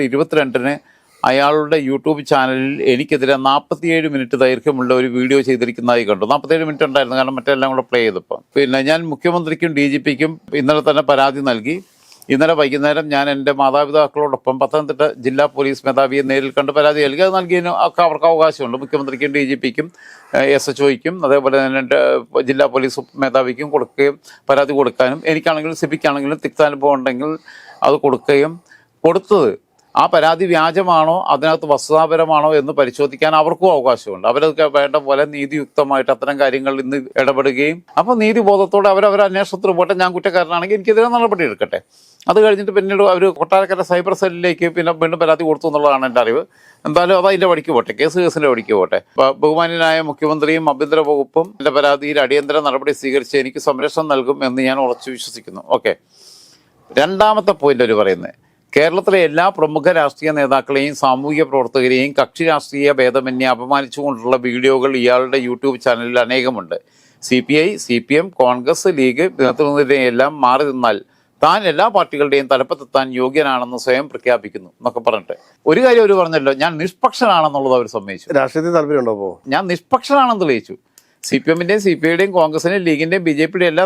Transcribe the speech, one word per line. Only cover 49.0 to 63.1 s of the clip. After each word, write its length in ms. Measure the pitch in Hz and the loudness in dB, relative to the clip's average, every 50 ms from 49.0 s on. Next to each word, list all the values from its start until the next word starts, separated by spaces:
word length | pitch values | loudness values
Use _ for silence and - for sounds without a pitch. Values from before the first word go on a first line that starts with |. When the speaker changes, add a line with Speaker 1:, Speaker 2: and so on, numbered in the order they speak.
| - _ _ - | -4 _ _ 2
Speaker 1:
ബ-, 140 | 135 135 139 - | 2 2 2 0
ബഹുമാന്യനായ 560 | 147 151 156 160 170 165 170 170 165 160 160 160 160 156 | 0 0 2 0 0 -2 0 0 2 2 2 0 -2 -4
മുഖ്യമന്ത്രിയും 580 | 143 - 156 151 156 156 147 147 160 160 160 151 | -6 -4 -2 -2 0 0 0 0 0 0 0 0
ആഭ്യന്തര 300 | 143 131 147 147 156 160 156 143 | 0 0 -2 0 0 0 2 0
വകുപ്പും 380 | 151 143 139 - _ 160 165 190 214 _ | 0 -2 -2 -2 _ -2 -2 -2 -6 _
എൻ്റെ 140 | 135 151 131 139 | -4 0 0 2
പരാതിയിൽ 420 | 143 143 143 143 139 147 147 147 139 | 2 2 2 0 -2 -2 0 0 0
അടിയന്തര 340 | 123 135 147 139 143 143 151 151 143 | 2 2 0 0 0 0 0 0 0
നടപടി 240 | 127 135 135 143 143 - | -2 -2 -2 -4 -4 -4
സ്വീകരിച്ച് 360 | - 135 131 139 123 - - 143 131 | -4 -2 -2 -2 -2 0 -2 -2 -2
എനിക്ക് 180 | 131 127 147 - - | -2 -6 -4 -2 -2
സംരക്ഷണം 400 | 139 127 143 151 - - 160 156 143 | -2 -2 -4 -4 -4 -4 -2 -2 -2
നൽകും 260 | 135 127 123 143 139 143 131 | -2 0 -2 -4 -2 -4 -4
എന്ന് 160 | 123 131 131 131 | -2 -2 -2 0
ഞാൻ 100 | 131 135 139 | 0 0 -2
ഉറച്ചു 240 | 123 123 120 - 135 131 117 | -2 -4 -6 -8 -12 -14 -12
വിശ്വസിക്കുന്നു. 460 | - - - 117 104 - 92 95 - - 113 120 | -14 -16 -16 -18 -20 -18 -18 -18 -4 -2 -2 0
ഓക്കെ, 160 | - 113 87 - _ _ _ _ - - - - - _ _ _ _ _ _ _ _ _ - 127 | 0 -2 -2 -4 _ _ _ _ -20 -20 -20 -20 -20 _ _ _ _ _ _ _ _ _ 0 0
രണ്ടാമത്തെ 520 | 143 165 190 190 208 214 214 214 196 196 190 151 | 0 0 2 2 2 2 2 2 0 0 -2 0
പോയിന്റ് 240 | 139 143 139 120 123 | 0 0 2 2 2
അവർ 80 | 113 113 104 | 2 2 2
പറയുന്നത് 320 | 104 98 92 87 87 - - _ _ _ _ _ _ _ - 139 | 2 2 0 -2 -4 -10 -16 _ _ _ _ _ _ _ 0 2
കേരളത്തിലെ 420 | 147 165 165 190 185 208 190 190 175 156 | 2 2 2 0 0 2 2 2 2 2
എല്ലാ 160 | 147 160 175 196 190 - | 2 2 0 0 0 0
പ്രമുഖ 320 | 156 151 151 156 139 175 180 165 | -2 -2 -2 -2 0 0 2 2
രാഷ്ട്രീയ 320 | 151 139 - - 151 156 151 151 | 0 0 -2 -4 -4 -4 -2 0
നേതാക്കളെയും 560 | 143 131 135 135 123 - 139 139 139 147 147 - | 0 2 0 0 0 0 -2 -2 -2 -2 -2 -2
സാമൂഹിക 420 | - 135 131 127 139 147 151 147 160 135 | 0 0 0 0 -2 -4 -2 -2 -2 0
പ്രവർത്തകരെയും 600 | 135 135 127 117 - 135 127 127 127 127 131 143 139 - | 0 -2 -2 0 0 0 2 2 2 2 0 0 0 -2
കക്ഷി 260 | 135 - _ - 165 165 | -2 -2 _ -4 0 0
രാഷ്ട്രീയ 440 | 156 147 139 - - 143 139 143 147 131 | 0 0 -2 -6 -6 0 0 2 2 2
ഭേദമന്യേ 480 | 131 127 | 2 2